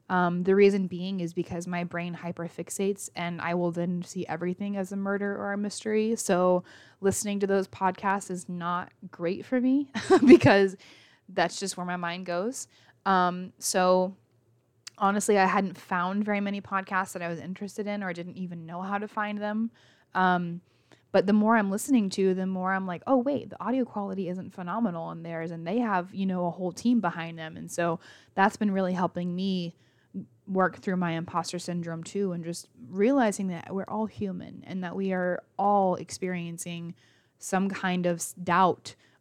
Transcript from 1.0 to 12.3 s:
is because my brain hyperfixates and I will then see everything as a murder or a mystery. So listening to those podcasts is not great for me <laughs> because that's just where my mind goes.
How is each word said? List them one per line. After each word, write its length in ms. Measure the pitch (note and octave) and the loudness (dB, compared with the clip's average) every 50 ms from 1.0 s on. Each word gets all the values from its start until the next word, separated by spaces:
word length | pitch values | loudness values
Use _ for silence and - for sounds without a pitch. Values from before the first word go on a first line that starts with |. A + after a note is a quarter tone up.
| F3+ F#3+ G3 F#3+ | -6 -6 -4 -4
is 140 | E3+ E3 F3 | -6 -4 -4
because 340 | F3+ E3+ - F3+ E3+ F3 F3+ | -4 -6 -4 -6 -8 -6 -6
my 160 | F3+ F3 F3 | -4 -4 -4
brain 340 | E3+ - F3 E3+ F3 E3+ E3 - | -4 -4 -6 -6 -6 -8 -8 -8
hyperfixates 840 | E3+ F3 - E3+ E3 - - E3+ - - - G3 G3 G3+ G3 - - - | -8 -8 -8 -8 -10 -8 -10 -10 -8 -6 -4 -2 -2 -2 -4 -8 -12 -8
and 280 | F3 F3 E3+ F3 E3 | -6 -6 -4 -4 -4
I 140 | - E3 F3 | -4 -2 -2
will 180 | F3 F3 F3 E3 | 0 0 0 -2
then 300 | F3 F3 F3+ F3+ F3 F3 | -2 -2 -2 -2 -4 -6
see 220 | - - F#3 E3+ - | -8 -8 -8 -6 -6
everything 500 | - D#3+ F3 F3+ F3+ - G3+ G3+ G3+ G3 | -6 -4 -4 -4 -4 -4 -4 -6 -4 -4
as 160 | F#3+ F#3 G3+ | -4 -4 -4
a 20 | |
murder 400 | G3 G3 G3 G3+ G3 G3+ G3+ G3+ | -4 -2 -2 -2 -2 -2 -4 -4
or 160 | - G3+ G3+ | -4 -4 -4
a 60 | G3+ G3+ | -4 -4
mystery. 580 | G#3 G#3 - - - G#3+ G#3+ A3 G#3+ A3 A#3 | -4 -6 -6 -6 -4 -2 0 0 2 0 0
So 480 | A3 - - F#3+ F3 F3+ F#3 F3+ F3+ F3+ - - - - - _ _ | -2 0 2 2 4 6 4 4 4 0 -4 -14 -20 -20 -20 _ _
listening 400 | F#3+ G3 F#3+ - - G#3 G3+ G3+ | 0 0 0 0 -2 -2 -2 0
to 60 | G3+ F#3+ | 0 2
those 200 | G3 G3 F#3+ - | 2 2 0 -2
podcasts 640 | - - F#3+ F#3 F#3 - G#3+ G3 G3 G3+ G3 - | -4 -2 0 0 0 0 0 -2 -2 -2 -2 -6
is 160 | F#3 F3+ F3 - | -10 -10 -10 -10
not 460 | F3+ F3 E3+ F3 F3 F3 F#3 - _ _ - F3+ | -10 -8 -6 -4 -4 -6 -6 -10 _ _ -20 -18
great 340 | - - E3+ E3 G3 - - | -10 -6 -4 -4 -4 -4 -4
for 140 | - C4 B3+ | -2 0 2
me 320 | A#3+ B3+ C4 C#4+ C#4+ - - - - - | 4 4 4 2 2 0 -4 -4 2 6
<laughs> 180 | F#4+ - A#3 | 6 8 12
because 520 | A#3+ D4+ - - C#4+ G3+ G3 G3 F#3+ F#3 - - - - - - _ _ _ _ - | 12 12 12 12 10 8 8 6 4 2 -4 -14 -20 -20 -20 -20 _ _ _ _ -6
that's 320 | F#3 F#3+ E3+ E3+ - - | -2 -2 0 0 -2 -4
just 160 | G3+ F#3+ - | -6 -6 -6
where 100 | - F3+ | -6 -6
my 120 | F3 F3+ F3+ | -6 -6 -6
mind 280 | F3 E3+ E3+ F#3 F#3+ | -6 -6 -6 -8 -8
goes. 440 | F3+ | -6